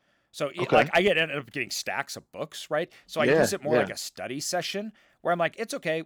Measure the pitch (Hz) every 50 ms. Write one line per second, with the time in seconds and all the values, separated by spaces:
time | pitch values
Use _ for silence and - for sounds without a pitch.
0 | _ _ _ _ _ _ _ - 151 139 - 175 - - 147 151 143 151 - 170
1 | 185 202 170 156 165 160 143 147 123 113 - 135 120 - - - - - 95 104
2 | - - - 104 - _ - 92 139 156 - - - - 151 151 175 - - -
3 | _ _ - 160 151 - 147 160 139 - 196 - 135 - - 120 104 95 101 -
4 | - - - - 92 107 127 143 - - - 180 165 - - 196 208 220 - _
5 | _ _ _ _ - 160 175 175 165 156 - - 226 220 285 254 - 170 160 165
6 | 160